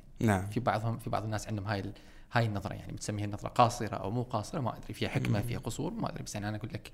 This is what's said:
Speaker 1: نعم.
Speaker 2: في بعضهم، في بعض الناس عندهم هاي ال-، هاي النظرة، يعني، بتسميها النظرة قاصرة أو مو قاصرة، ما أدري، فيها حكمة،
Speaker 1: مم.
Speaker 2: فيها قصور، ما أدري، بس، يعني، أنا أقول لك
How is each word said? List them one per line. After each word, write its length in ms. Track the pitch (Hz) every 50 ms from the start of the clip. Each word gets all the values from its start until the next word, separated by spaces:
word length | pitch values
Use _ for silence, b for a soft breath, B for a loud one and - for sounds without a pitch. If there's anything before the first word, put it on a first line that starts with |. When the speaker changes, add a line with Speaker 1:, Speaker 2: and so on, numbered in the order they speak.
| - - - -
Speaker 1:
نعم. 300 | 120 110 101 92 95 101
Speaker 2:
في 100 | 104 -
بعضهم، 400 | 120 - 101 107 110 117 113 120
في 100 | - -
بعض 140 | 101 101 104
الناس 240 | 110 107 107 - -
عندهم 180 | 110 101 95
هاي 140 | 107 107 98
ال-، 140 | 95 98 - B B B B B B B
هاي 140 | - 120 117
النظرة، 280 | 110 104 101 104 101 101
يعني، 200 | 104 - - -
بتسميها 320 | 110 - - 107 104 104
النظرة 240 | 101 104 101 - 113
قاصرة 460 | - - 120 113 113 - 113 101 110
أو 160 | - - 98
مو 120 | 113 123 117
قاصرة، 360 | - - 107 98 - - 170
ما 180 | 120 107 - -
أدري، 160 | - - 110
فيها 160 | - 113 -
حكمة، 320 | - 139 127 120 113 101
Speaker 1:
مم. 60 | - 117
Speaker 2:
فيها 120 | - 92
قصور، 340 | - 113 - - - - 233
ما 160 | 226 - -
أدري، 140 | - - -
بس، 120 | - -
يعني، 140 | 104 101 104
أنا 80 | 107 104
أقول 120 | - 110 -
لك 180 | 107 - -